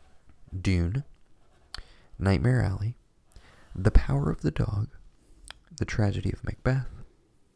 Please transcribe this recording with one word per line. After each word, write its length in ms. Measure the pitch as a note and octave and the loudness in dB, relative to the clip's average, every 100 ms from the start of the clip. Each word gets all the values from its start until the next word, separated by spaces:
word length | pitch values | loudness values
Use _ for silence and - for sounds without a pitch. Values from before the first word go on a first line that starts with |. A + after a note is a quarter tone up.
| - - - - - F#2 | -20 -20 -20 -20 -12 -6
Dune, 460 | F2+ F2+ E2+ A#2+ C#3+ - - - - _ _ - - - - - | 0 2 2 -2 -6 -12 -20 -20 -20 _ _ -18 -18 -20 -18 -2
Nightmare 420 | G2 F#2+ G2+ B2+ | 2 2 2 2
Alley, 340 | G2+ F#2+ G#2 B2 _ _ _ - - - - - | 2 0 -4 -8 _ _ _ -20 -20 -20 -16 -2
The 140 | F#2+ | 6
Power 380 | - - C#3 C#3+ | 6 6 0 0
of 120 | - | -2
the 100 | D3+ | -2
Dog, 380 | - - G2+ G#2+ - - - - - - - - - | -2 -2 -2 -6 -8 -20 -20 -20 -20 -20 -20 -14 -8
The 80 | G2+ | -4
Tragedy 460 | - G#2 G2 G2 | 0 0 0 -4
of 120 | F2+ | -6
Macbeth, 420 | - - A#2+ C3+ B2+ - - _ _ _ _ | -8 -4 -2 0 -2 -10 -18 _ _ _ _